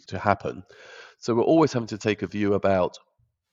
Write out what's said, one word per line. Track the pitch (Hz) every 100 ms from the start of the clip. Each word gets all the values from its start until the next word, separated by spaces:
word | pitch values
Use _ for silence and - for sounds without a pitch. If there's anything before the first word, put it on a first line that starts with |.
| -
to | 92
happen. | 104 98 - 62 - - - - - _
So | -
we're | 117
always | 113 160 156
having | 123 110
to | 107
take | 110 104
a | 92
view | 104 101
about | 101 98 95 87 - _ _ _ _ _